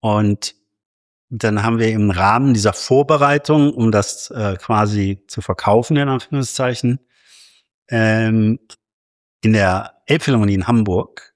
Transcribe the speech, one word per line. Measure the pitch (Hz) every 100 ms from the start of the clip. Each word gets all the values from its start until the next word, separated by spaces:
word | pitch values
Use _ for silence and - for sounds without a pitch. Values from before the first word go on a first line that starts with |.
Und | 113 104 104 101 - - _ _ _ _ _ _ _
dann | 113 113 107
haben | 110 113
wir | 113
im | 110 104
Rahmen | 90 95 113 139
dieser | 117 101
Vorbereitung, | - - 131 143 156 143 147 - 156 147
um | 139 113
das, | 107 101 - -
äh, | 127 104 95
quasi | - 110 104 104 98 98 _
zu | -
verkaufen, | - 95 - 107 120 147
in | 143
Anführungszeichen, | 131 - 143 127 - 127 123 120 127 _ _ _ - _ _ _ _ _
ähm, | 117 110 110 113 110 107 117 _ - _ _ _ _ _ _
in | 110
der | 107 95 92 101 _ -
Elbphilharmonie | 147 - 127 104 98
in | 92
Hamburg | 120 104 92 - - -